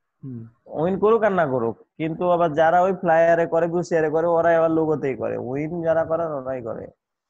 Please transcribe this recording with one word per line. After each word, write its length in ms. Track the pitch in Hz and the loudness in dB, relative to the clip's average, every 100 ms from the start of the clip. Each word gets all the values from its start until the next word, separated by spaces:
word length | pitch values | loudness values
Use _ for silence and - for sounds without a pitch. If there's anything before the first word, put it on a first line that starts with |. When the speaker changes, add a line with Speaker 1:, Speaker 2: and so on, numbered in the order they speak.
| _ _ | _ _
Speaker 1:
হুম। 220 | 139 123 113 _ | -14 -14 -16 _
Speaker 2:
উইন 340 | - 117 165 190 | -14 -4 -4 0
করুক 240 | 202 226 | 2 4
আর 100 | 214 | 2
না 140 | 190 156 | 2 0
করুক, 320 | 131 117 104 - - | 0 -2 -4 -14 -8
কিন্তু 340 | 160 160 180 | -6 -2 0
আবার 220 | 175 170 | 2 2
যারা 300 | 147 160 175 | 2 4 4
ওই 100 | 185 | 2
ফ্লায়ারে 540 | 190 175 160 165 165 170 | 0 2 4 4 4 2
করে, 200 | 165 170 | 0 0
ব্রোশিয়ারে 440 | 170 165 165 156 | -2 -2 0 0
করে, 160 | 156 170 | 0 2
ওরাই 300 | 165 165 165 | 2 4 4
আবার 140 | 165 | 2
লোগোতেই 460 | 160 156 151 135 113 | 2 0 0 -2 -4
করে, 200 | 110 110 | -4 -6
উইন 460 | 113 135 156 175 | -6 -6 -6 -4
যারা 220 | 165 160 | -2 0
করে 200 | 156 160 | 0 -4
ওরাই 380 | 165 143 131 131 | -4 -6 -8 -8
করে। 260 | 113 110 95 _ _ _ _ | -8 -10 -12 _ _ _ _